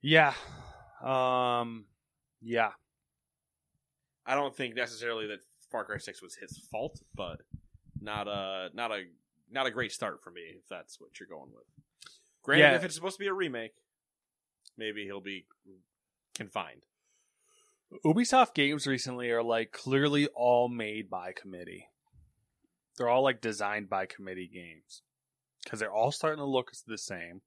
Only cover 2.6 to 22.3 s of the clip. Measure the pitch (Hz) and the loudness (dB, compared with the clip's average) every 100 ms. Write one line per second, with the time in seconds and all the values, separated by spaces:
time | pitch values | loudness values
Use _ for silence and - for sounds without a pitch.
2.6 | 110 - _ _ _ _ _ _ _ _ | 2 0 _ _ _ _ _ _ _ _
3.6 | _ _ _ _ _ _ - 135 139 - | _ _ _ _ _ _ -2 -2 -2 -4
4.6 | 127 113 120 113 117 113 107 101 _ _ | -6 -4 -6 -4 -6 -4 -6 -8 _ _
5.6 | - 117 101 101 - - 90 - - - | -10 -8 -6 -8 -10 -14 -16 -18 -16 -18
6.6 | - 110 135 - _ - 92 76 - - | -12 -8 -8 -10 _ -10 -10 -10 -16 -20
7.6 | _ - - - 104 107 101 101 95 95 | _ -20 -16 -12 -8 -6 -4 -4 -4 -6
8.6 | 92 85 117 107 90 82 _ _ _ 123 | -8 -6 -4 -4 -6 _ _ _ _ -2
9.6 | 131 113 117 - 107 76 - 87 82 90 | -2 -2 -4 -4 -6 -6 -14 -16 -16 -18
10.6 | _ 90 78 - - - 98 80 69 57 | _ -14 -14 -20 -20 -20 -16 -16 -16 -20
11.6 | _ - _ _ - - _ _ - 147 | _ -20 _ _ -20 -20 _ _ 4 8
12.6 | 147 131 180 160 180 190 196 190 175 120 | 10 8 2 -4 -6 -4 -4 -2 -2 -4
13.6 | 113 _ _ _ _ _ _ _ _ _ | -8 _ _ _ _ _ _ _ _ _
14.6 | - - 110 107 101 98 95 98 90 _ | -20 -8 -6 -6 -8 -8 -8 -10 -12 _
15.6 | 95 95 _ _ _ _ _ - 104 101 | _ -20 _ _ _ _ _ -12 -8 -8
16.6 | 82 60 _ _ _ _ _ _ _ _ | -8 -12 _ _ _ _ _ _ _ _
17.6 | _ _ _ - 151 170 240 262 247 - | _ _ _ -2 2 4 6 6 6 4
18.6 | 139 147 139 127 131 123 123 117 117 113 | 2 2 0 -2 -2 -4 0 2 2 2
19.6 | 113 - 127 135 143 147 143 - 123 120 | 0 -6 0 4 4 4 2 2 6 6
20.6 | 123 120 107 107 101 92 90 92 98 92 | 4 0 -6 -6 -6 -8 -8 -12 -12 -14
21.6 | 87 90 - _ _ - - | -12 -14 -18 _ _ -20 -20